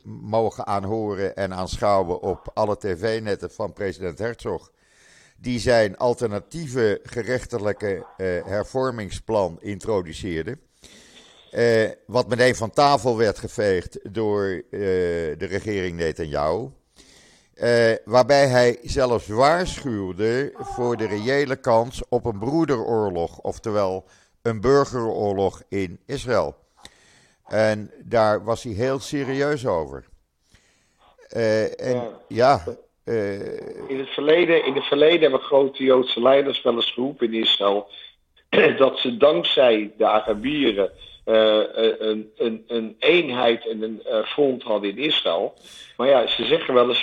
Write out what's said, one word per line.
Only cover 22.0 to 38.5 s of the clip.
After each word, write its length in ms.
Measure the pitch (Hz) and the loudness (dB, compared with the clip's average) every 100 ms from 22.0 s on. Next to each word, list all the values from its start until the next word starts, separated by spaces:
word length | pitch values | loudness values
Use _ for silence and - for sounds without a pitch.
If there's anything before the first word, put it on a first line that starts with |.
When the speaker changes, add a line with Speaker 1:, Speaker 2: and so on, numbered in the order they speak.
| - | -4
Speaker 1:
op 160 | 120 123 | -4 -2
een 140 | 101 | -4
broederoorlog, 1000 | 117 160 151 120 - 113 104 87 82 - | -2 0 2 0 0 0 0 -2 -4 -6
oftewel 680 | 98 - 117 104 95 92 - _ _ _ | -10 -8 -4 -2 -2 -4 -10 _ _ _
een 200 | 117 110 | -6 -2
burgeroorlog 1000 | 120 143 135 123 113 - 104 98 95 - - | 4 4 4 -2 -4 -2 -2 0 -2 -2 -8
in 300 | 98 90 90 - | -6 -6 -10 -10
Israël. 500 | 139 120 107 73 - _ _ - _ _ _ _ _ - | -8 -2 0 -2 -6 _ _ -20 _ _ _ _ _ -4
En 440 | 107 110 107 104 - | 0 0 0 -6 -18
daar 400 | - 113 107 104 | -2 2 2 2
was 200 | 104 113 | -2 -4
hij 100 | 120 | -6
heel 260 | 98 131 135 | -4 -2 -2
serieus 680 | - 147 131 135 143 147 120 | -4 -6 -4 -2 -2 -2 -2
over. 400 | 85 71 69 - - _ _ _ _ _ _ _ _ _ _ - | -2 -4 -10 -18 -20 _ _ _ _ _ _ _ _ _ _ -10
Eh, 360 | 113 110 110 104 - 127 | -2 0 2 0 -4 -4
en 60 | 123 | -4
Speaker 2:
Ja. 140 | 113 - - | -6 -12 -6
Speaker 1:
ja, 360 | 107 127 123 - 120 _ _ | 2 4 4 0 -12 _ _
eh, 380 | - 113 101 101 - - - - 117 | -6 -2 -2 -4 -8 -10 -12 -12 -8
Speaker 2:
In 100 | 135 | -8
het 100 | 135 | -6
verleden, 560 | - 147 170 165 165 139 | -2 2 2 4 2 0
in 80 | 139 | -2
het 80 | |
verleden 380 | - 143 156 170 | -2 4 4 6
hebben 180 | 151 131 | 4 2
grote 440 | - 139 135 - | 2 2 2 2
Joodse 380 | 131 131 127 - | 4 4 2 2
leiders 400 | 127 139 139 117 | 4 4 4 0
wel 140 | 123 117 | 0 0
eens 160 | 113 | -2
geroepen 420 | - 135 147 117 | -2 -4 -2 -2
in 80 | 113 | 0
Israël 440 | - - 101 101 - - - _ _ _ | 0 2 2 0 -2 -14 -20 _ _ _
<clears throat> 280 | _ | _